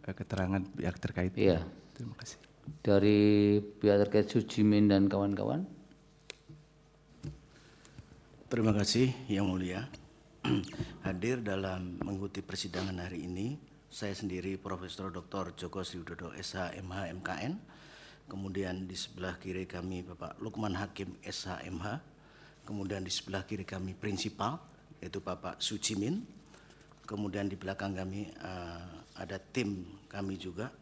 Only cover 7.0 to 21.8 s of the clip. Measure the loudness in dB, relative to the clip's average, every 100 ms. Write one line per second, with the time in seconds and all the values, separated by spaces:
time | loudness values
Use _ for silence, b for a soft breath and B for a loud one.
7 | _ -14 -14 -14 -20 B B B B B
8 | B -20 -20 -20 -4 2 4 6 4 4
9 | 4 2 -2 2 2 0 -2 -4 -6 -12
10 | -20 -20 -20 -6 0 0 0 -8 -8 -4
11 | -4 -2 0 0 -2 -2 -2 -4 -6 -6
12 | -4 -4 -4 -8 -8 -6 -4 -4 -4 -4
13 | -6 -6 -6 -4 -4 -6 -12 -20 -18 -6
14 | -6 -4 -4 -4 -4 -6 -6 -8 -8 -8
15 | -6 -8 -6 -6 -6 -8 -8 -6 -8 -8
16 | -10 -10 -10 -10 -8 -4 -6 -6 -8 -6
17 | -6 -6 -6 -4 -4 -6 -10 B B B
18 | B B -12 -8 -4 -2 -2 -4 -6 -8
19 | -10 -6 -6 -6 -6 -6 -6 -6 -6 -6
20 | -8 -10 -10 -8 -8 -2 -2 -2 -4 -6
21 | -10 -8 -10 -8 -6 -8 -8 -6